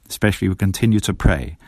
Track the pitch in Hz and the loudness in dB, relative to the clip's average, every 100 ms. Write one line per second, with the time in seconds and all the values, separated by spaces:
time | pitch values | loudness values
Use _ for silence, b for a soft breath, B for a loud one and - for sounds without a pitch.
0 | - - 104 - 95 92 98 92 113 107 | -16 -2 0 0 -2 0 -2 0 0 2
1 | - 92 - 80 64 78 | 0 0 2 2 -2 -14